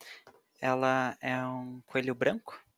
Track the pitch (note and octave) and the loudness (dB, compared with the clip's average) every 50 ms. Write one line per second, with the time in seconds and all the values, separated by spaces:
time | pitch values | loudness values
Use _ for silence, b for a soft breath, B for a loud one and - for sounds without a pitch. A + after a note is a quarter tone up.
0 | B B B B B B - - _ _ _ - B2+ C3 C3 C3 C3 C3 C3 C3 | B B B B B B -20 -20 _ _ _ -4 0 0 2 4 4 4 4 4
1 | B2+ B2 - - - C3 B2+ B2+ B2+ B2+ B2+ B2+ B2+ B2+ B2+ B2+ - - - C3 | 2 0 -2 -4 -4 -2 -2 -2 -2 -4 -4 -6 -8 -8 -12 -14 -10 -4 -2 -2
2 | B2+ C3 B2 B2 B2+ C#3+ G3+ A3+ - - - - - _ _ | 0 0 0 2 2 2 2 0 -6 -12 -16 -18 -20 _ _